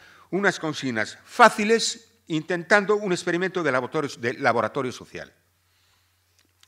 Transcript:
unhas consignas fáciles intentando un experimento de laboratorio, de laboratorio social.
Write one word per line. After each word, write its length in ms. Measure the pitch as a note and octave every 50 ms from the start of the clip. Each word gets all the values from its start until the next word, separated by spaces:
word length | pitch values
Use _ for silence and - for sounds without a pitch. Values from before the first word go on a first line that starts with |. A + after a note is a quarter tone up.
| - - - - - _
unhas 320 | E3+ G3 G3+ F#3+ - -
consignas 560 | D#3+ D#3 C#3+ - C#3 C3 A#2 A2 G#2 - - - -
fáciles 960 | - - - A#3+ G#3+ - - G#3 G#3+ A3+ A3 - - - - - _ _ _ _ -
intentando 640 | D#3+ D#3+ D#3+ - F#3 F3 E3 - G#3+ G#3 G3 F#3 G#3+
un 160 | G#3 G#3+ G3
experimento 560 | F3 D#3+ - F3+ E3+ F3 F#3+ F3+ - F#3 D#3+
de 80 | C#3+ B2+
laboratorio, 360 | C3 B2 A#2 - D#3 D3 C3+ -
de 240 | - A#2 A#2+ A2 A2+
laboratorio 560 | C#3 B2 A2+ A#2 G#2+ G#2+ - C#3+ C3 B2 G#2
social. 320 | - F2 - - E2 D2 - - _ _ _ _ _ _ _ _ _ _ _ _ _ _ _ _ _ _ _ _ _ _ _ _ _ _